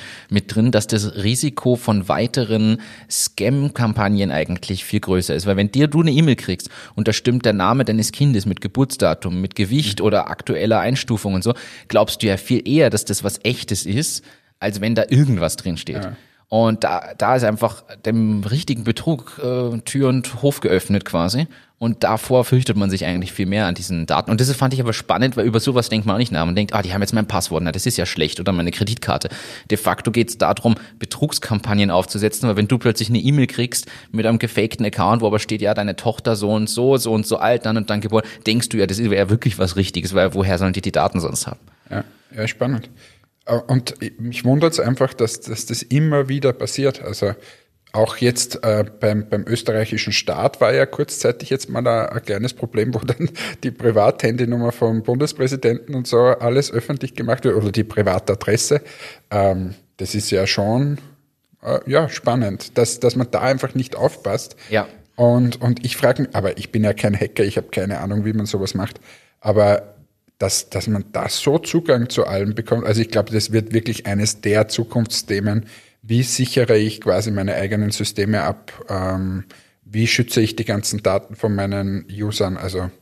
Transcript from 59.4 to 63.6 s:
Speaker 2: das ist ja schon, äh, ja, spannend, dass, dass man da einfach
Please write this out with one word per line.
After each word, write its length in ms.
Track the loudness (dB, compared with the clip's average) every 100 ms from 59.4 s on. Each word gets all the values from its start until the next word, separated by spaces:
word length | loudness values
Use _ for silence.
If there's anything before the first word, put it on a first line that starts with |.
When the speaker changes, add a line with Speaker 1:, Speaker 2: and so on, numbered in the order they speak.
| 2 2 -4 -10 _ -10
Speaker 2:
das 180 | -6 -4
ist 140 | 0
ja 140 | 0 0
schon, 520 | 0 2 2 0 -2 -10 _ _ _ _ _
äh, 160 | -4 -4 0
ja, 200 | 0 0
spannend, 680 | -2 0 0 0 -4 -4 0
dass, 220 | 0 2
dass 160 | 0 0
man 160 | -2
da 80 | 0
einfach 340 | 0 0